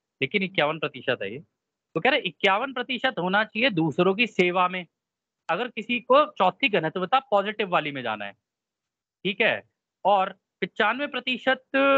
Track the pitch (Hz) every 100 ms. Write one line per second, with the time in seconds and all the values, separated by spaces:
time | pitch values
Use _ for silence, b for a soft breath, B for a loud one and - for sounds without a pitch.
0 | _ - 135 214 190 190 147 160 151 131
1 | 120 123 98 120 - _ _ _ _ 165
2 | 247 285 190 - 196 196 262 247 240 254
3 | 262 208 175 196 214 214 262 180 165 135
4 | 180 196 233 - 180 180 180 185 175 _
5 | _ _ _ _ - 165 240 - 214 240
6 | - 202 202 - 185 - 269 196 156 185
7 | 180 269 - 202 196 208 202 175 151 139
8 | 120 107 101 101 _ _ _ _ _ _
9 | _ _ 180 202 220 110 - _ _ _
10 | 185 202 190 190 _ - 190 - 208 240
11 | 285 269 - 247 - 262 _ 269 277